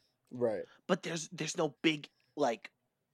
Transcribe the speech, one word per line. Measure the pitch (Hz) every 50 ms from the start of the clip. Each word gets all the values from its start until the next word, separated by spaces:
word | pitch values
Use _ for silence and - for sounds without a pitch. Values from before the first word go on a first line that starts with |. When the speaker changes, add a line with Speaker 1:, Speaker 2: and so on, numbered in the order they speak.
| _ _ _ _ _ _
Speaker 1:
Right. | - 127 120 117 107 95 - - - - _ _
Speaker 2:
But | 175 170 -
there's, | 165 165 170 156 -
there's | - 165 160 156 - -
no | 165 151 143 _
big, | _ 165 156 151 143 - _ _ _ _ _ -
like, | 143 131 117 107 _ - _ _ _ _ _ _ _ _